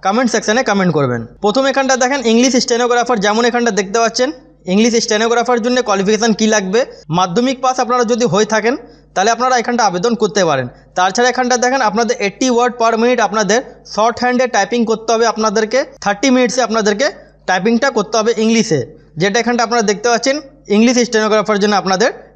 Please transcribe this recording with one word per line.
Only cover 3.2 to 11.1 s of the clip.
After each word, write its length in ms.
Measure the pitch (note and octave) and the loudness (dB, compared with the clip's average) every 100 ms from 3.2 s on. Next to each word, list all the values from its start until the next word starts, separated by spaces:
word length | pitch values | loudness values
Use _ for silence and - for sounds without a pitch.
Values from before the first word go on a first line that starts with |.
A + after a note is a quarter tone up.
| G3+ | 0
যেমন 160 | G#3+ A#3+ | 2 0
এখানটা 220 | A#3+ A#3+ G3+ | 0 -2 -2
দেখতে 200 | G3 G#3+ | -2 0
পাচ্ছেন 260 | A3+ A3+ B3+ D#4+ - _ - | 0 0 -4 -4 -18 _ -2
ইংলিশ 200 | F#3+ A#3 A3+ | 2 2 2
স্টেনোগ্রাফার 540 | A3 G#3+ A3+ A#3+ A#3 B3 | 0 -2 0 0 0 0
জন্য 140 | A3 B3 A#3+ | 0 -2 0
কোয়ালিফিকেশন 440 | G3+ G3 G#3+ A#3 G#3 | 0 0 0 0 2
কী 80 | G#3+ | 2
লাগবে, 260 | G#3+ F#3 G#3+ C4+ - - E3 | 0 0 -2 -2 -8 -4 -2
মাধ্যমিক 380 | F#3 F3 B3 C4 | 0 0 -2 -2
পাস 120 | C4 B3+ | -2 -2
আপনারা 200 | A#3 B3 A3+ | -2 0 0
যদি 120 | A#3 A3+ | 0 0
হয়ে 160 | F#3 G#3+ | 0 0
থাকেন, 200 | A3 G#3 C4+ - - - | 0 0 -4 -8 -20 -8
তাহলে 160 | - G3 F3 | -2 0 0
আপনারা 180 | B3+ B3+ | 0 0
এখানটা 200 | A3+ A#3+ G#3+ | -2 0 0
আবেদন 220 | F3 A#3 A#3 | 0 -2 0
করতে 200 | G#3+ G#3 F3 | 0 0 0
পারেন। 180 | C#3 B2 - - - | 0 -4 -12 -10 -2
তাছাড়া 320 | F#3 | 0